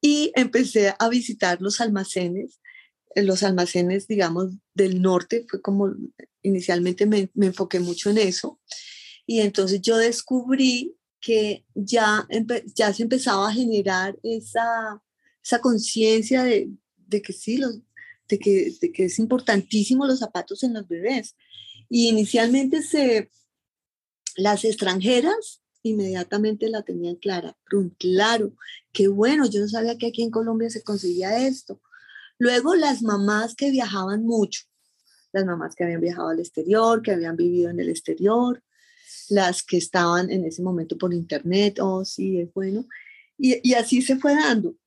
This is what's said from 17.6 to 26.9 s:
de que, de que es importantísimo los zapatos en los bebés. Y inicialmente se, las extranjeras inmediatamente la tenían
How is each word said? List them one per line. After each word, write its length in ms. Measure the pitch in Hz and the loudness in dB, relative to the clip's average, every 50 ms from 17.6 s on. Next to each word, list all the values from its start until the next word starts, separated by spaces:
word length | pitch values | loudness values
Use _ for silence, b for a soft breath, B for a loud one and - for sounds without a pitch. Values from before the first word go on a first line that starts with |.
| 269 254 226 214 - _ B B B B B B B _ | -2 -4 -6 -8 -14 _ B B B B B B B _
de 80 | - 202 | -4 0
que, 360 | - 208 202 190 180 170 - - | 2 2 4 4 2 0 -4 -2
de 120 | - 170 | -4 -4
que 140 | 170 - 190 | 0 0 -2
es 120 | 180 175 - | -2 0 -2
importantísimo 880 | 220 226 254 247 254 - 220 196 190 - - 214 202 - 254 262 277 | -2 0 0 -2 0 2 0 0 0 0 0 -2 0 2 2 0 2
los 140 | 277 262 254 | 0 0 -2
zapatos 420 | 240 208 _ 180 - - - 208 | -2 -6 _ -10 -8 -8 -8 -4
en 140 | - 254 233 | -4 -4 -4
los 120 | 214 202 180 | -4 -8 -8
bebés. 480 | 170 165 180 220 262 254 220 - - B B B B B B B B B B B | -10 -4 -4 -2 -2 -2 -6 -8 -18 B B B B B B B B B B B
Y 200 | - 233 233 233 | 2 2 4 4
inicialmente 720 | 226 214 214 202 - 233 226 240 247 269 277 262 269 311 294 | 4 2 2 2 2 2 2 4 4 2 2 2 0 -2 -2
se, 480 | - - 311 277 254 233 220 208 _ _ _ _ _ _ _ _ _ _ _ _ _ _ _ _ _ _ _ _ - - | -2 0 2 2 4 2 2 0 _ _ _ _ _ _ _ _ _ _ _ _ _ _ _ _ _ _ _ _ -14 -6
las 280 | - 190 208 208 202 208 | -2 0 2 2 2 0
extranjeras 1000 | 226 208 220 208 190 180 190 185 220 254 247 247 330 403 453 427 - - _ _ _ _ _ | -2 -2 0 -2 -2 0 0 2 2 2 4 4 2 0 -2 -4 -10 -16 _ _ _ _ _
inmediatamente 880 | _ 226 220 208 196 190 185 185 180 - - 208 214 214 220 208 - 220 | _ -4 -2 -2 -2 -2 -4 -6 -6 -4 -2 0 0 0 0 0 -4 -4
la 140 | 226 214 208 | -4 -6 -6
tenían 320 | - | -8